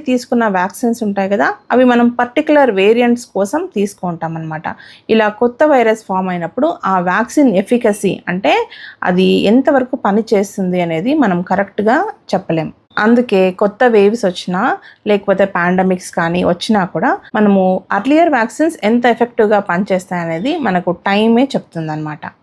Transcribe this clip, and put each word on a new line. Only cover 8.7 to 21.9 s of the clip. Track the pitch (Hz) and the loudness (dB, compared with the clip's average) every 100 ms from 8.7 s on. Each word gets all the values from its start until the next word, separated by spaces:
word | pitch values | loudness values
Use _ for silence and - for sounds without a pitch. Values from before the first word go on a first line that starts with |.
| - - - | -10 -20 -6
అది | - 180 185 190 190 | -2 2 2 2 4
ఎంతవరకు | 240 269 269 254 269 | 2 4 0 0 -4
పనిచేస్తుంది | 214 202 220 202 202 - 185 180 | -2 -2 0 0 0 -4 -2 -2
అనేది | 170 160 220 | -2 -2 0
మనం | 311 226 175 | 0 2 0
కరెక్ట్గా | 180 190 196 - 208 285 427 - - | -2 -2 -2 -2 0 0 -2 -8 -6
చెప్పలేం. | 185 - 160 156 - _ - | -4 -2 -4 -4 -10 _ -2
అందుకే | 214 240 240 190 185 | 2 2 2 2 2
కొత్త | 185 208 202 | 0 -2 0
వేవ్స్ | 254 220 202 226 190 | 2 4 4 2 -2
వచ్చినా | 180 - 180 254 392 - _ 208 | -4 -4 -2 -2 -4 -8 _ -2
లేకపోతే | 208 202 190 190 | 0 0 0 0
పాండమిక్స్ | 180 175 185 185 180 - | 0 0 0 0 -2 -4
కానీ | - 165 175 180 | -4 -2 0 0
వచ్చినా | 175 - 214 180 | -2 0 0 0
కూడా | - 240 392 - 226 | -2 -2 -4 -4 0
మనము | 208 196 185 185 - 202 | 2 2 2 -2 -4 -4
ఎర్లియర్ | 233 302 339 | 0 2 4
వ్యాక్సిన్స్ | 262 226 - 320 311 | 2 -2 -2 -2 0
ఎంత | 214 240 240 | 0 2 2
ఎఫెక్టివ్గా | 226 240 - 208 208 | 0 0 0 2 2
పనిచేస్తాయనేది | 202 175 202 185 185 180 165 165 240 339 | 0 -2 -2 -4 -4 -6 -6 -4 -4 -4
మనకు | 233 185 175 | -2 -2 -2
టైమే | 175 202 202 220 233 | -4 -2 0 2 2
చెప్తుందన్నమాట. | 262 196 - 165 156 | 0 -2 -8 -8 -8